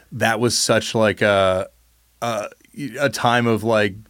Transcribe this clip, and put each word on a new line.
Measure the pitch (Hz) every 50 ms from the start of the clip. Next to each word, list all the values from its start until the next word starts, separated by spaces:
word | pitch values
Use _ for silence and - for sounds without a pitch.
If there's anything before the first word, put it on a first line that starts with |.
| _ -
that | - 107 113 113 113 110
was | 120 117 -
such, | - - - 113 110 110 - -
like, | 117 110 104 92 - 113
a, | 104 101 98 95 95 92 92 101 - _ _ _ _ _ _ _ _ _ -
a, | - 120 113 104 101 - - _ _ _ - - 143 120 113 135
a | 143 135
time | - - - 120 120 120 117
of, | 117 110 101 107
like, | 117 113 107 107 101 95 107 -